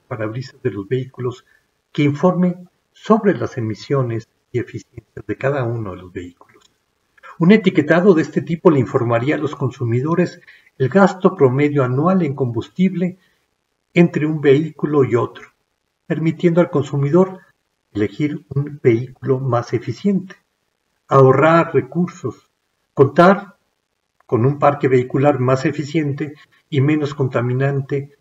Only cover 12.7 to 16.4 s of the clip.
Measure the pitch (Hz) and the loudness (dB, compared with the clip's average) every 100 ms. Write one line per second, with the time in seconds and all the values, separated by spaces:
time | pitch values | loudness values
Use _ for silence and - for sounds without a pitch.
12.7 | - 190 170 180 180 _ _ _ _ _ | 0 0 0 -6 -8 _ _ _ _ _
13.7 | _ _ 170 170 - 151 156 143 139 160 | _ _ 2 2 2 -4 0 4 4 2
14.7 | - 156 147 120 117 110 - - _ _ | -6 -2 0 2 0 -2 -8 -20 _ _
15.7 | _ _ _ _ 160 160 160 | _ _ _ _ -4 -4 0